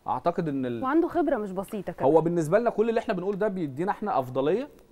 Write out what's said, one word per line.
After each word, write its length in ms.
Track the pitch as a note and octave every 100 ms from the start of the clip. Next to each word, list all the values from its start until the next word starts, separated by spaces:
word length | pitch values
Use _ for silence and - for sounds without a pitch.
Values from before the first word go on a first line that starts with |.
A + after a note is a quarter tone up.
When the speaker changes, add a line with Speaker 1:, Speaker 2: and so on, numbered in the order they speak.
| -
Speaker 1:
اعتقد 420 | B2 E3+ F3 E3
ان 180 | C#3 B2+
ال-، 160 | A#2
Speaker 2:
وعنده 260 | B3+ D#4+ F4
خبره 280 | E4 C#4+ B3
مش 160 | G#3
بسيطه 400 | F#3 F#3+ G#3+ F3+
كمان. 200 | - C3+
Speaker 1:
هو 80 | D#3
بالنسبه 380 | E3 E3+ D3 G#3
لنا 120 | A#3
كل 180 | G3+ A#3
اللي 120 | A3
احنا 140 | -
بنقول 240 | F#3 F#3 G3
ده 100 | G#3+
بيدينا 420 | F#3+ D3 C3 G3
احنا 280 | - G#3 C3+
افضليه، 500 | B2+ C3 C#3+ G#3 C#4+ - -